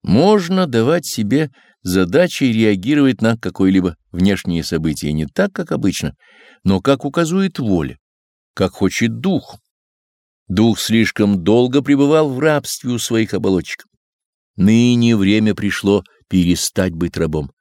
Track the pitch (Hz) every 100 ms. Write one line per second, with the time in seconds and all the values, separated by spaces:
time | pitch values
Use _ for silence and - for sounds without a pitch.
0 | - 101 180 214 165 190 175 117 117 170
1 | - - 104 135 151 _ _ _ 92 92
2 | 90 123 180 - 135 110 110 98 104 147
3 | 139 - 113 113 92 - 95 95 90 80
4 | _ 87 95 95 - 85 80 82 80 71
5 | 73 78 78 - 196 190 175 151 95 -
6 | 73 - _ _ - _ 92 95 135 139
7 | 143 156 160 185 190 - 117 90 69 60
8 | _ _ _ _ _ - 92 - 95 -
9 | 117 113 170 170 - - _ _ _ _
10 | _ _ _ _ _ 90 113 104 - 113
11 | 104 - 104 98 82 117 123 135 131 139
12 | 143 156 151 127 156 147 117 - 123 120
13 | - 113 110 95 95 92 - - - _
14 | _ _ _ _ _ - 95 113 123 120
15 | 120 113 95 107 107 98 104 - 98 101
16 | - _ _ 95 87 85 - - 92 82
17 | 87 - 82 78 69 _